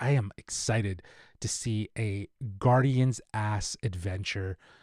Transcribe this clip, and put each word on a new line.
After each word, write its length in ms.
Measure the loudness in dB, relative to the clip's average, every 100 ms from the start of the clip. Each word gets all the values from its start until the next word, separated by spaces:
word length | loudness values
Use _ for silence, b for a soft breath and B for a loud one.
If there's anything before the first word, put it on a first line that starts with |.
I 120 | 2
am 200 | 2 2 -6
excited 640 | -10 -6 0 0 0 -4 b b b b
to 60 | -6
see 420 | -4 -2 -2 -4 -4
a 320 | -4 -4 -8 _ -10 0
Guardians-ass 1200 | 6 6 6 4 2 2 -4 -4 -2 -2 -4 -4
adventure 760 | -6 -4 -4 -4 -4 -6 -6 -8 b b